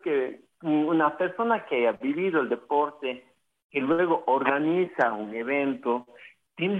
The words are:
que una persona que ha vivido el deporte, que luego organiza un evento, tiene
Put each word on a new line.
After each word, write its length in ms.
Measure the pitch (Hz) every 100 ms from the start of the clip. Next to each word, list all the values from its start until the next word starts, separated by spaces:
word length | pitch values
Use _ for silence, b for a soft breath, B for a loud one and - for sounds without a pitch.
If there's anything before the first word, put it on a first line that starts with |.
que 400 | 180 143 127 - _ _
una 560 | 165 151 151 165 151 151
persona 480 | 180 185 233 220
que 240 | - 131 117
ha 40 |
vivido 500 | 104 131 147 190 160
el 80 | 123
deporte, 720 | 117 - 147 147 - 131 127 - _ _ _ _
que 100 | 143
luego 420 | 131 165 175 165 -
organiza 880 | 135 135 139 151 175 180 - 123
un 200 | 107 104
evento, 720 | 113 117 143 139 127 127 120 123 B B B _ -
tiene 200 | 175